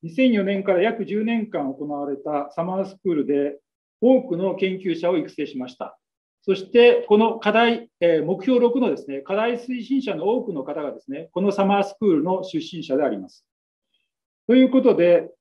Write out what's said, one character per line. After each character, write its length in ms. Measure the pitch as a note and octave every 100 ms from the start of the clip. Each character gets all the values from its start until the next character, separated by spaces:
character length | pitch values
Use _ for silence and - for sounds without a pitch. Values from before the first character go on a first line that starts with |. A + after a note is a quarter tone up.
二 60 | E3
千 220 | B3+ C4
四 120 | G#3
年 200 | F#3+ G3
か 80 | G3
ら 80 | F3+
約 240 | G#3+ A3+
十 200 | D#3+ G#3
年 260 | A3 A#3 G#3
間 240 | E3 C#3
行 120 | C3+ D3
わ 240 | C#3+ C#3+
れ 60 | C3+
た 340 | D#3 D3 D3
サ 120 | -
マ 160 | F3+ F#3+
ー 60 | F#3+
ス 100 | -
ク 80 | F#3+
ー 40 | D#3
ル 100 | C3
で、 320 | C#3+ C#3+ C#3+ _ _ _ _
多 220 | A#3 C4
く 160 | B3+ E3+
の 160 | F#3+
研 240 | F3+ F#3+ F#3
究 200 | F#3 E3
者 120 | F3
を 80 | F3
育 100 | -
成 180 | - C#3
し 120 | B2+
ま 100 | B2
し 80 | -
た。 220 | - - _ _ _ _
そ 140 | -
し 180 | F#3+ -
て、 320 | A#3+ A#3+ A#3+ -
こ 120 | G#3
の 200 | A3+ A3+
課 140 | G#3
題、 380 | A3 A#3 A#3 - -
え 200 | E3+ D#3+
ー、 20 |
目 180 | D3+ F#3
標 180 | - B3
六 200 | A#3+ B3+
の 80 | A3
で 80 | C3+
す 140 | -
ね、 100 | C#3
課 160 | - G3
題 220 | A#3 A#3+
推 240 | B3+ B3
進 180 | A3 C4+
者 140 | A#3+
の 120 | E3 F#3
多 140 | B3
く 120 | G#3
の 100 | D#3
方 180 | C#3 D3
が 100 | C#3+
で 80 | -
す 100 | -
ね、 180 | C#3+ E3
こ 100 | F3+
の 100 | G3
サ 140 | G3 G3
マ 140 | G3+
ー 40 |
ス 120 | G3 -
ク 60 | G#3+
ー 100 | D#3
ル 60 |
の 200 | E3 F3+
出 220 | - D#3+ -
身 160 | E3+
者 140 | - C3+
で 60 |
あ 60 | C#3
り 80 | G2+
ま 100 | F#2
す。 180 | _ _ _ _ _ _ _ _ _ _ _ -
と 80 |
い 100 | B3+
う 60 | B3+
こ 100 | C4
と 160 | B3+ E3+
で、 340 | F3 E3+ - _